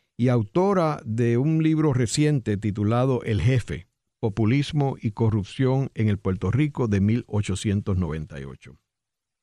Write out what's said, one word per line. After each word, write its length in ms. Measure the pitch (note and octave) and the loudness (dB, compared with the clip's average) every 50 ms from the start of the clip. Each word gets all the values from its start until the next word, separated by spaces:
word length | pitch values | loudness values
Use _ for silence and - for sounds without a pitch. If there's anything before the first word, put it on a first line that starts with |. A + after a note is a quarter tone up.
| _ _ _ - | _ _ _ -2
y 100 | A#2 B2+ | 0 2
autora 760 | B2 A#2+ A2 G#2 - E3+ F#3 G3 G3+ F#3 E3+ D#3 D3 - - | 2 2 0 0 0 0 2 2 2 2 2 0 -2 -4 -6
de 320 | A#2+ G#2+ A2+ B2 A#2 A#2 A#2+ | -6 -2 0 0 2 2 2
un 260 | C3+ D#3 D#3+ D#3+ D#3+ | 2 2 2 2 2
libro 300 | D#3+ D#3+ D#3 D#3 D#3 C3 | 2 2 2 2 2 2
reciente 640 | B2 B2+ G#2+ - - D3+ D3+ D3+ C#3 A2+ - G#2 F#2+ | 2 0 0 0 0 2 2 2 0 0 -2 -4 -2
titulado 680 | G#2 A2 F#2 G#2 G#2 G2+ A2+ A#2+ B2+ C3+ C3 A#2+ - | -2 -4 -2 0 0 0 2 2 2 2 0 -2 -2
El 160 | - A2+ G2 | -2 -2 0
Jefe, 480 | D#2 A2+ C3+ B2 - - E2 - - _ _ _ _ _ _ _ | 2 2 2 2 0 -2 -8 -10 -10 _ _ _ _ _ _ _
Populismo 760 | - A2+ G2 - A2+ G#2+ A#2+ C#3+ C#3+ - - D3+ C#3+ C3+ B2+ - | -6 -4 0 0 2 2 2 2 0 0 0 0 0 0 -2 -4
y 100 | - A#2 | -6 -6
Corrupción 800 | G#2+ - A2+ A2 G#2 A2 F#2+ - - - C3+ B2+ C3 C3+ C3+ - - | -2 0 0 2 2 0 -2 -4 -4 -2 0 0 2 0 -2 -4 -4
en 160 | - A2 G#2+ | -2 0 0
el 80 | G#2 G2+ | 0 0
Puerto 340 | - G2 F#2 F#2 - F#2 | 0 -2 -2 -2 -2 0
Rico 380 | F#2+ B2 D3+ D3+ C#3+ - C3 A2+ | 0 2 0 0 0 -2 -2 0
de 100 | G2+ G2 | 2 2
mil 240 | G2 G#2 A2 B2 A#2+ - | 4 4 2 0 -2 -2
ochocientos 680 | - G#2 G2+ - F#2 - - A2+ G2 G#2 G2+ - G2 F2 | -4 -4 -2 -2 -4 -4 -2 -2 -2 -2 -2 -2 -2 -2
noventa 440 | F#2 D#2+ D2+ D#2+ D2+ - D#2+ C#2+ | -2 -2 -4 -6 -8 -10 -12 -14
y 20 | C2+ | -14
ocho. 340 | C2+ C2 - - C2 C2 _ _ _ _ _ _ _ _ _ _ _ _ _ | -14 -16 -18 -20 -20 -20 _ _ _ _ _ _ _ _ _ _ _ _ _